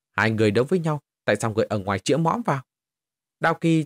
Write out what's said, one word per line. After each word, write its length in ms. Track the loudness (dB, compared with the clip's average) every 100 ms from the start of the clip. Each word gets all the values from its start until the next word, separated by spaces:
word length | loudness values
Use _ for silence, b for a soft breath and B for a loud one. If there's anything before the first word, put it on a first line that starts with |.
| _
"Hai 180 | -2 0
người 200 | 2 2
đấu 140 | 2
với 140 | 0 0
nhau, 240 | -2 -4 _ _
tại 120 | -2 0
sao 160 | 0
người 120 | -2
ở 140 | -2 -2
ngoài 200 | -2 -4
chĩa 180 | 0 0
mõm 260 | 0 0
vào?" 200 | -2 -4 -6 _ _ _ _ _ _ -4
Đào 140 | -2
Kỳ 300 | 0 2 0